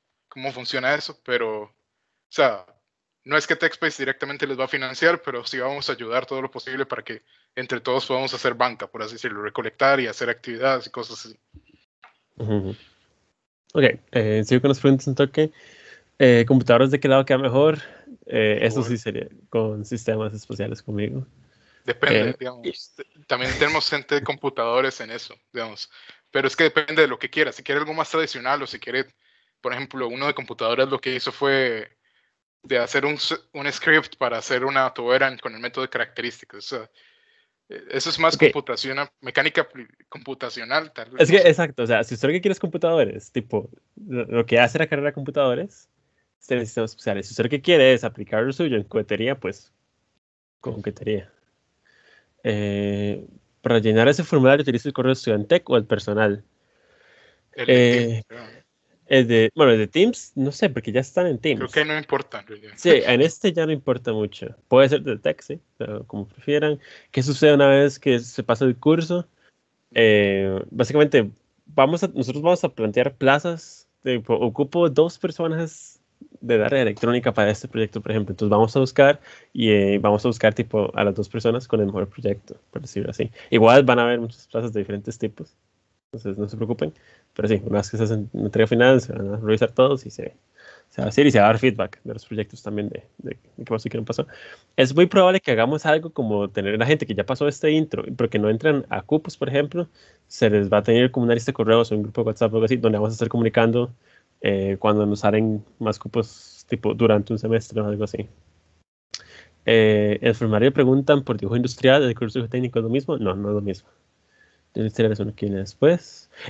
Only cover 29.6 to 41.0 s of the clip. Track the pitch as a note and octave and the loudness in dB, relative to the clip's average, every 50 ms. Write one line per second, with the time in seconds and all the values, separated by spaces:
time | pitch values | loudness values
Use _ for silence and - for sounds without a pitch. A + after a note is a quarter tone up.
29.6 | - B2 B2 B2+ C#3 - - C3 B2+ A#2 B2 C3 C#3 D3 C#3+ - C3 - A#2 - | -8 -8 -8 -8 -10 -10 -8 -8 -8 -8 -6 -4 -4 -4 -4 -6 -10 -12 -8 -4
30.6 | A2+ A2+ A#2+ C3 C3 C3+ C3+ B2 - C3 B2+ B2 - C3+ - - C#3+ C#3 C3+ C3+ | -4 -2 0 0 0 0 -2 -4 -4 -6 -6 -6 -6 -8 -6 -2 0 0 2 2
31.6 | C3 B2 A2+ G#2+ G#2+ - _ _ _ _ _ _ _ _ _ _ _ _ _ _ | 0 -2 -4 -6 -10 -14 _ _ _ _ _ _ _ _ _ _ _ _ _ _
32.6 | - - C3 A#2+ A#2+ - - C#3 C3+ D3 D3 C#3+ - - D#3+ - _ _ - C#3+ | -6 -4 -2 -2 -2 -2 -2 -2 -2 -2 -4 -4 -6 -6 -6 -8 _ _ -14 -10
33.6 | C#3 C#3+ C#3 - - D#3+ D#3 D#3 C#3 - - - C3+ A#2+ A#2 A2+ - - C3+ B2 | -8 -8 -8 -4 2 2 2 2 2 -2 -6 -4 -4 -4 -4 -6 -4 -4 -2 -2
34.6 | B2+ C#3 C#3 C3+ C3 B2 - - A#2+ A#2+ B2+ C3+ C#3+ C3 B2+ - - B2 A2 A2+ | -2 0 0 0 0 0 -4 -4 0 2 2 2 2 0 -2 -6 -12 -12 -10 -10
35.6 | A#2+ A#2+ - C3 C3 - - A#2+ B2+ - _ - A#2 A#2+ A2+ - - - - G2+ | -12 -10 -8 -8 -8 -6 -6 -6 -6 -8 _ -10 -10 -10 -12 -14 -20 -20 -20 -18
36.6 | - - C#3 A#2 A2 - _ _ _ _ _ _ _ _ _ _ _ _ _ _ | -14 -12 -12 -12 -12 -16 _ _ _ _ _ _ _ _ _ _ _ _ _ _
37.6 | _ - - - - - - C3+ - D#3+ - - D#3+ E3 D#3 - D#3+ C3 - D3 | _ -20 -20 -18 -14 -10 -8 -6 -6 -6 -2 0 0 0 2 2 2 2 2 -2
38.6 | - - A#2+ - - C3+ C3+ C#3 C#3+ - _ _ C3+ B2+ - C#3 C#3 D#3 - E3+ | -6 -8 -8 -8 -8 -8 -8 -8 -8 -8 _ _ -14 -4 -2 -2 -2 0 -2 -2
39.6 | C#3+ - - B2+ A#2 - _ _ _ _ - C3 A#2+ C3+ C3 - C3+ A#2 - B2 | -4 -4 -8 -20 -20 -20 _ _ _ _ -20 -16 -14 -14 -12 -10 -12 -12 -12 -12
40.6 | A2+ A#2 C3+ D#3 D#3+ D3+ - - | -8 -4 -4 -4 -4 -6 -12 -16